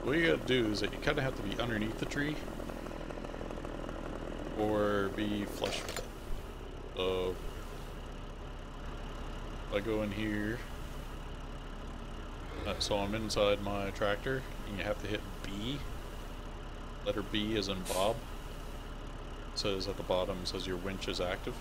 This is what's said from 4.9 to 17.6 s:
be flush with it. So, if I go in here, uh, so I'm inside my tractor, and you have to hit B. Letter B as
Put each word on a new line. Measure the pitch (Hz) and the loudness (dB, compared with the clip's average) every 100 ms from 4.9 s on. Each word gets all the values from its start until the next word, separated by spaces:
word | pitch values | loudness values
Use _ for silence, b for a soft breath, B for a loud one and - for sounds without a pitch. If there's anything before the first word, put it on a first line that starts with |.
| 104 98 98 | 6 4 2
be | 104 104 101 | 2 2 0
flush | - - - | 0 0 0
with | - - | -2 -4
it. | - - - - - - - - - 90 | -4 -6 -2 -2 -2 -8 -8 -8 -8 0
So, | 92 92 92 90 - - - - - - - - - - - - - - - - - - - - - - - | 2 2 2 0 -4 -4 -6 -6 -6 -8 -8 -8 -8 -8 -8 -8 -8 -8 -6 -6 -6 -6 -6 -6 -6 -6 0
if | 104 | 2
I | |
go | 104 107 | 4 4
in | 107 | 4
here, | 98 107 104 104 117 - - - - - - - - - - - - - - - - - - - 98 98 | 2 2 2 2 0 -2 -6 -6 -6 -6 -6 -6 -6 -6 -6 -6 -6 -6 -6 -6 -6 -6 -6 -6 -4 -2
uh, | 98 | 0
so | - 104 | 4 4
I'm | 101 | 4
inside | 110 110 110 101 101 | 2 2 6 8 6
my | 101 101 98 | 4 0 0
tractor, | 98 104 101 - 131 131 - - | 2 2 4 2 0 -2 -6 -4
and | 98 | -2
you | |
have | 92 107 | 0 0
to | 98 | 0
hit | 107 - - | -2 -2 -6
B. | - 98 110 139 - - - - - - - - - - - - 101 | -4 -2 -2 -2 -2 -4 -4 -6 -6 -6 -6 -6 -6 -6 -6 -4 -2
Letter | 104 | 0
B | 95 110 104 | 2 2 4
as | 110 | 2